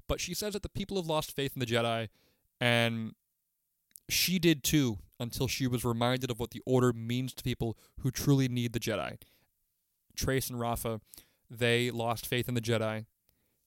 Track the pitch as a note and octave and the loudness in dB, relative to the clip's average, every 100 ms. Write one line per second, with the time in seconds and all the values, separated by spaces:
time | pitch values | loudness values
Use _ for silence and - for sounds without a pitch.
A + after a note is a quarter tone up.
0 | - C#3+ - F3 G#3+ G3 - - G3 G3 | -6 -4 -4 -4 -4 -6 -8 -8 -4 -2
1 | D#3+ D#3 - - C#3 C3 A#2+ A#2 A#2 A2+ | 0 -2 -2 -4 -4 -2 0 2 2 -2
2 | A2 _ _ _ _ - B2 A#2 A#2 A2+ | -6 _ _ _ _ -2 2 4 2 -2
3 | A2 - _ _ _ _ _ _ _ - | -8 -12 _ _ _ _ _ _ _ -16
4 | - - - F3+ E3 D3 - D#3 B2+ G2+ | -4 0 2 4 4 4 4 4 2 -2
5 | - - A#2+ - C3 - C3 B2 A#2+ A#2 | -10 -10 -8 -4 -4 0 0 0 0 2
6 | A#2+ B2+ A#2+ A#2 A#2 A2+ - B2+ B2 A#2 | 2 0 -2 -4 -6 -6 2 6 6 4
7 | A2+ B2 C3 - B2+ A#2+ A#2 - - - | -2 -2 -4 -4 -4 -2 -4 -6 -14 -6
8 | C3 - - C#3 C3 B2 A#2+ A2+ A2+ G2+ | -4 0 4 4 4 0 -2 -2 -2 -2
9 | B1 A2+ - _ _ _ _ _ _ _ | -4 -8 -18 _ _ _ _ _ _ _
10 | _ - - C3 - B2 A#2 A#2 A#2+ A2 | _ -6 -2 0 -2 -4 -2 -2 -4 -6
11 | _ - - _ - A#2 A#2+ A#2 B2 A#2 | _ -20 -20 _ -12 0 2 4 2 0
12 | A#2 A2+ - B2 A#2 A#2+ A2 A2+ A2 A2 | -2 -2 -2 -2 0 0 2 0 0 -4
13 | A2+ _ _ _ _ _ | -8 _ _ _ _ _